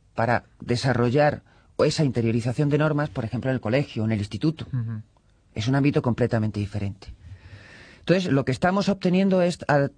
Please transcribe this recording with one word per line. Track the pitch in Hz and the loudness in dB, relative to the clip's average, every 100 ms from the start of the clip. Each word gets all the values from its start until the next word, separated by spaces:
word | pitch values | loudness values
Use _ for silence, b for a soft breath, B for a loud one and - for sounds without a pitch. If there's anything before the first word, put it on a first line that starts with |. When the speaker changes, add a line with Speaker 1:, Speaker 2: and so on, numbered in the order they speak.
| _ - | _ -2
Speaker 1:
para | 117 117 - _ | 0 0 -4 _
desarrollar | - 120 135 117 120 139 147 110 b b b - | -4 -2 0 2 2 4 2 0 b b b 0
esa | 147 - 143 | 0 2 0
interiorización | 120 113 117 120 123 147 | 0 0 0 -2 0 0
de | 143 | 2
normas, | 156 147 202 | 0 0 -4
por | 131 113 | -6 -6
ejemplo, | 117 131 | -4 -2
en | 127 | -2
el | |
colegio, | 104 131 139 117 110 | 0 0 -2 -2 -2
en | |
el | 110 | -2
instituto. | 104 104 156 160 - | -4 -4 -4 -4 -6
Speaker 2:
Ujú. | 127 113 110 - _ _ _ _ | -6 -6 -8 -14 _ _ _ _
Speaker 1:
Es | - 110 | -6 0
un | 139 | 2
ámbito | 139 151 | 2 2
completamente | 127 110 117 113 107 104 | 0 0 0 0 -2 -2
diferente. | 101 101 101 98 - - B B B B B B B B | -6 -6 -6 -8 -16 -20 B B B B B B B B
Entonces, | - 180 180 | 2 2 2
lo | 135 131 | 2 0
que | |
estamos | 127 180 196 190 | 0 0 2 0
obteniendo | 196 180 185 196 185 | 0 2 2 4 4
es | 175 - - | 2 0 0
al-, | 143 143 | 2 2